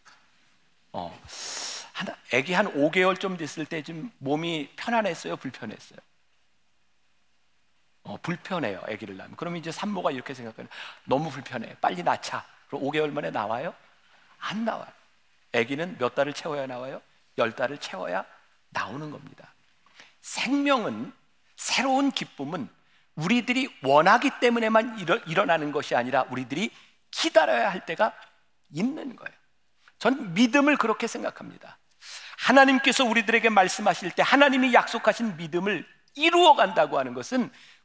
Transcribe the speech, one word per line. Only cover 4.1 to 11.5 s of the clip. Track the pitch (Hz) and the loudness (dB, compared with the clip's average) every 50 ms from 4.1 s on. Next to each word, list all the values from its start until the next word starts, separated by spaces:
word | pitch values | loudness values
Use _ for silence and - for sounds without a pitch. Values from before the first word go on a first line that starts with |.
| - _ | -14 _
몸이 | 131 135 147 156 165 170 170 156 143 - _ | -4 -2 -2 -2 -2 -4 -4 -6 -6 -10 _
편안했어요? | - - - 233 233 214 190 165 - - 165 170 156 | -10 -6 -2 0 0 0 0 -4 -6 -8 -10 -10 -8
불편했어요? | - 135 - - - 110 104 - - - - - _ _ _ _ _ _ _ _ _ _ _ _ _ _ _ _ _ _ _ _ _ _ _ _ _ _ _ _ _ _ _ _ _ _ _ _ _ _ _ _ _ | -8 -12 -12 -10 -12 -12 -12 -14 -18 -20 -20 -20 _ _ _ _ _ _ _ _ _ _ _ _ _ _ _ _ _ _ _ _ _ _ _ _ _ _ _ _ _ _ _ _ _ _ _ _ _ _ _ _ _
어, | - 202 - | -14 -14 -10
불편해요, | - - 180 - - - 196 175 143 107 98 87 - - | -6 -8 -8 -8 -8 -8 -6 -4 -4 -4 -6 -6 -8 -10
아기를 | 107 101 110 98 98 | -10 -10 -10 -14 -14
낳으면. | 95 95 - 113 - | -16 -16 -18 -14 -10
그럼 | 160 170 175 | -10 -8 -8
이제 | 175 151 165 | -8 -10 -10
산모가 | 151 - - 208 208 180 175 175 | -10 -8 -6 -6 -6 -2 -2 -2
이렇게 | 147 127 123 - 135 | -4 -4 -8 -10 -12
생각해요. | 123 120 113 - - 127 - - - - - - - _ | -12 -12 -14 -14 -16 -18 -18 -16 -18 -16 -18 -18 -20 _
"너무 | - 120 139 160 160 | 0 0 0 0 -2
불편해. | 131 139 123 - | -8 -10 -12 -10